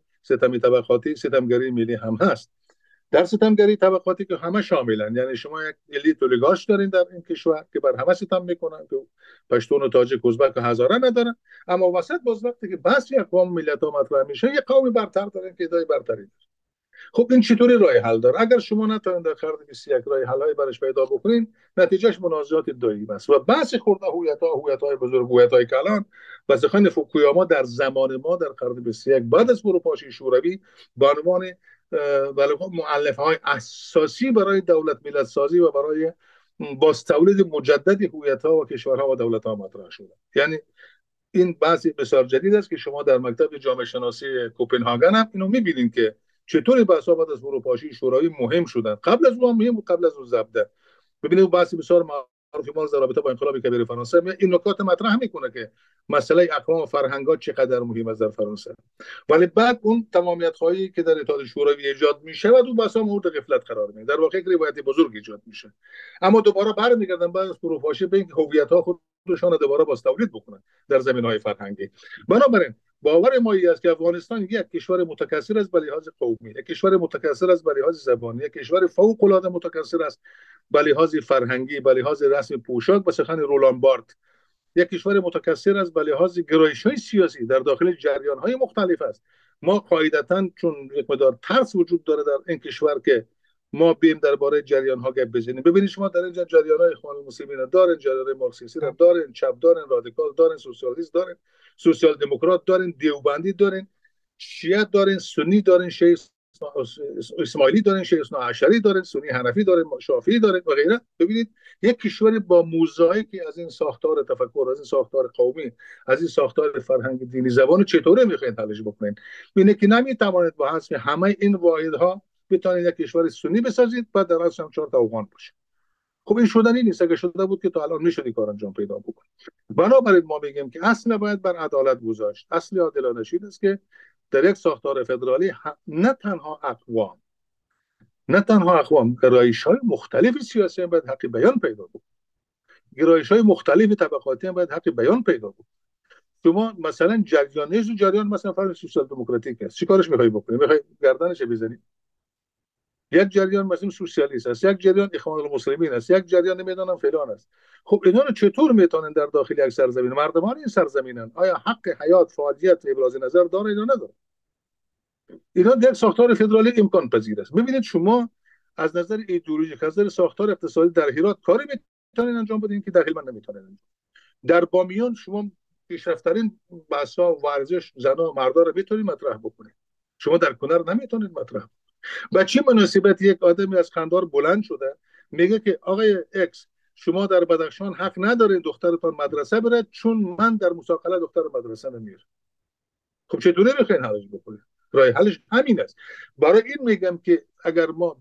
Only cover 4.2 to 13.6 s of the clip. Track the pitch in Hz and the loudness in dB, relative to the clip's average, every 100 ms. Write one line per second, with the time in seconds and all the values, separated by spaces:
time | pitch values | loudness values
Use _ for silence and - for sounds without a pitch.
4.2 | 196 170 170 202 190 165 120 107 107 120 | -6 -8 -4 -4 -2 -2 -2 -4 -4 -4
5.2 | 127 123 147 156 156 - _ 147 147 156 | -4 -6 -10 -12 -12 -14 _ -4 -2 0
6.2 | 131 123 135 175 - 202 196 185 180 180 | 0 2 2 0 0 -2 0 0 -2 -6
7.2 | - 165 170 156 - - 139 123 139 180 | -12 -6 -2 -4 -4 -4 -2 -2 -2 -2
8.2 | 202 185 180 175 160 156 156 135 - _ | -2 -4 -4 -8 -8 -12 -10 -10 -10 _
9.2 | _ _ _ 120 110 143 135 127 123 127 | _ _ _ -4 0 0 2 2 2 0
10.2 | 120 117 135 131 120 117 123 226 254 240 | 0 2 0 0 -2 0 2 2 2 0
11.2 | 233 240 _ - - 180 185 180 170 349 | -2 -6 _ -20 -6 0 0 0 -4 -6
12.2 | 247 220 233 240 196 185 175 269 - 269 | -4 -4 -6 -10 -12 -6 0 0 0 -4
13.2 | 190 185 180 175 | -2 0 0 -2